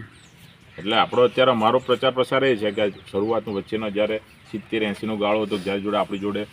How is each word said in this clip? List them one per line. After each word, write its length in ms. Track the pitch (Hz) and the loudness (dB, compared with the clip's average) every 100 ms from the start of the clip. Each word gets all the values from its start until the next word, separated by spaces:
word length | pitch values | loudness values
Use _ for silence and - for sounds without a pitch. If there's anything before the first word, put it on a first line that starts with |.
| 113 - - - - - - - | -14 -20 -20 -20 -20 -20 -20 -10
એટલે 160 | 95 110 | 0 2
આપણો 280 | - 120 | 2 4
અત્યારે 280 | 123 131 127 | 4 4 4
અમારો 280 | 117 110 127 | 4 4 2
પ્રચાર 320 | - 120 131 | 2 2 2
પ્રસાર 320 | 127 123 135 | 2 0 2
એ 120 | 135 107 | 2 2
છે 160 | 107 | 0
કે 180 | 104 104 | 0 -2
શરૂઆતનું 640 | 98 - 98 107 113 107 98 | -2 -6 -2 0 -2 -2 -6
વચ્ચેનો 340 | - 110 110 | -4 -6 -4
જ્યારે 320 | 98 107 107 - - - | -2 -2 -2 -8 -20 -12
સિત્તેર 320 | 107 - 113 | -12 -6 -2
એંસીનો 340 | 107 98 110 107 | -2 -4 -6 -2
ગાળો 240 | 104 107 | 0 0
હતો, 160 | 104 101 | -2 -4
જ્યારે 240 | 92 98 | -4 -4
જોડે 160 | 101 101 | -2 -2
આપણી 200 | 95 98 | -2 -4
જોડે 280 | 101 101 104 | -6 -6 -8